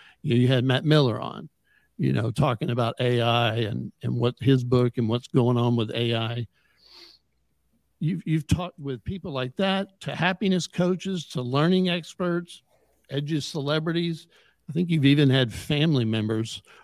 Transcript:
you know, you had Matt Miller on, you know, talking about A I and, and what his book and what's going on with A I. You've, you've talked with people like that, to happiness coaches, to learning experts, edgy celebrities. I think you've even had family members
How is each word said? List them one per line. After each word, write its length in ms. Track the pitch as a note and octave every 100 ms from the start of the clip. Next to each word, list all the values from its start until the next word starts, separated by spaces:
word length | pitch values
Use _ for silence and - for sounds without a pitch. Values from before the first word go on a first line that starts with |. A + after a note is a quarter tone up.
| - _
you 140 | - A#2+
know, 60 |
you 60 | B2
had 160 | C3
Matt 220 | C3 B2+ D3+
Miller 340 | D3+ C3 A#2
on, 300 | - - D#3 _ _ _ _ -
you 160 | C3+
know, 160 | C3+ A2+
talking 400 | A2 D3 A2+ -
about 240 | A#2+ A#2 -
A 200 | B2 A#2+
I 360 | A#2 A#2 A#2 A2+
and, 360 | G#2+ A2+ - -
and 120 | A#2+ B2
what 200 | A#2+ -
his 240 | - C3+
book 340 | B2 B2 B2 -
and 120 | A2
what's 180 | A#2+ -
going 300 | C3+ A#2+ B2
on 180 | A#2+ A#2+
with 140 | G#2+
A 240 | A#2 A#2 A2+
I. 320 | A2+ A#2+ A2+ _ _ _ _ - - _ _ _ _ _ _ _ _ _
You've, 220 | D3+ F#3 -
you've 180 | D#3 -
talked 320 | D#3+ F3+ -
with 260 | C#3 B2+
people 280 | - F#3+ F#3
like 240 | C3+ B2+ -
that, 440 | F#3+ F#3+ G3 _
to 140 | - C3
happiness 520 | F3 F#3 G3 F3+ -
coaches, 580 | - F3+ F#3 F#3+ F#3 -
to 120 | -
learning 480 | B2 C3+ E3 F#3 F#3
experts, 720 | F3 D#3 - F3+ E3+ F3 - _ _ _ _ _
edgy 300 | C#3 D3 D#3
celebrities. 880 | - D#3+ C#3 D#3 D#3+ E3 E3+ D#3+ - _ _ _ -
I 40 |
think 180 | D3+ F3
you've 140 | D#3+ C#3
even 260 | C#3+ C#3
had 200 | C3 A#2+
family 540 | - - D3 E3 C#3 A2+
members 560 | A2 G#2+ A2 A2+ - - -